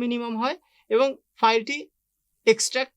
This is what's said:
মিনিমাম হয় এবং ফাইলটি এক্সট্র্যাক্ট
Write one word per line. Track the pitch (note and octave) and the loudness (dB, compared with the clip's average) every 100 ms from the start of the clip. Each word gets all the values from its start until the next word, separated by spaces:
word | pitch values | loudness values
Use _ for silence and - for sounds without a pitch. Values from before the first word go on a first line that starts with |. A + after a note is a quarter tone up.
মিনিমাম | A#3+ A#3+ A#3 A3 | -4 -4 -4 -4
হয় | B3+ F4+ _ _ - A3 | -4 -6 _ _ -2 2
এবং | C4+ C4+ _ - | 2 -2 _ -2
ফাইলটি | A3+ A3+ A3+ C#4+ F#4+ _ _ _ _ _ - | 2 2 0 -8 -10 _ _ _ _ _ 2
এক্সট্র্যাক্ট | A3 - B3+ C4 | 2 2 -4 -6